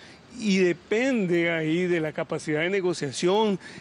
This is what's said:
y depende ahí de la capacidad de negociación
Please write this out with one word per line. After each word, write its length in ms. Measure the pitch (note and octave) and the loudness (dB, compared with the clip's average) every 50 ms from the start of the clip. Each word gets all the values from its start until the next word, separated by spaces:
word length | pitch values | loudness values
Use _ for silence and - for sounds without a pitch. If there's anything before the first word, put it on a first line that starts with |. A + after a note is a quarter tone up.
| - - - - - - - B3+ | -20 -20 -20 -20 -20 -20 -12 -4
y 180 | A3 G#3+ F#3+ | 0 2 4
depende 960 | F#3+ F#3 F3 E3+ E3+ - - G#3+ A3 B3+ C#4 C4 A#3 F#3+ E3+ F3 E3+ E3+ E3+ | 4 4 4 2 0 -4 -2 -2 0 2 2 2 0 0 2 2 0 2 0
ahí 340 | E3+ D#3+ D#3 D#3 D#3+ F3 F#3 | 0 0 0 0 0 0 0
de 120 | F3 F3 E3+ | 0 0 0
la 120 | D#3 D#3 | -2 -2
capacidad 500 | D3 - D#3+ - E3 D3 - D#3 D3+ D3+ | -4 -6 -6 -4 -6 -6 -4 -2 -2 0
de 80 | E3 F3+ | 0 0
negociación 880 | G3 G3+ F3 F3+ D#3+ - D3 C#3 A#2+ - - F3 F#3+ G#3+ A3 G#3+ G3 F3 - - - - | 0 0 0 -2 -2 -2 -4 -6 -4 0 0 2 2 4 2 2 0 -2 -6 -12 -18 -20